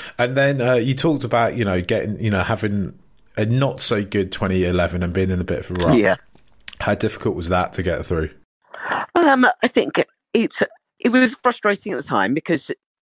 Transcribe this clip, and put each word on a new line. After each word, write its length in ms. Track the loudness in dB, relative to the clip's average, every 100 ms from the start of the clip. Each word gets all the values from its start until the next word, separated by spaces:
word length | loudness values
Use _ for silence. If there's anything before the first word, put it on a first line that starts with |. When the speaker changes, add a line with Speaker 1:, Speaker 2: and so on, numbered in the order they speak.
| -12 -4
Speaker 1:
And 180 | -2 2
then, 260 | 2 2
uh, 120 | 2
you 220 | 2 2 0
talked 280 | 0 0
about, 320 | 0 0 2 0
you 80 |
know, 180 | 0 0
getting, 400 | 0 -2 -2 -4
you 80 | -2
know, 100 | 0
having 560 | 0 -2 -2 -2 -4 -8 _ _ _ -4
a 80 | 0
not 340 | 0 0 -2
so 240 | -2 -2
good 280 | 0 -2 -2
twenty 320 | -2 0 2
eleven 400 | 2 2 0 -2
and 100 | -2
being 160 | 0 0
in 100 | 0
a 40 |
bit 160 | -2 -4
of 120 | -4
a 20 | -2
rut. 220 | 4 4
Speaker 2:
Yeah. 180 | 4 0 -4 -20 _ _ -18 -6
Speaker 1:
How 160 | -2 0
difficult 400 | -2 -2 -4 -4
was 140 | -2
that 240 | 0 0
to 100 | -4
get 220 | -4 -4 -2
through? 260 | -2 -4 -8 _ _ _ -14 -8 -6 -2
Speaker 2:
Um, 320 | 2 4 4 2 2
I 60 | 0
think 360 | 0 0 0 -2 _ _
it's, 300 | 0 0 -2 -4 -4 _ _
it 100 | 2
was 260 | 4 4 2
frustrating 500 | -2 0 0 -2 -4
at 80 | -8
the 60 | -2
time 260 | 0 2
because, 380 | 0 -2 -2 -4 -12 _ _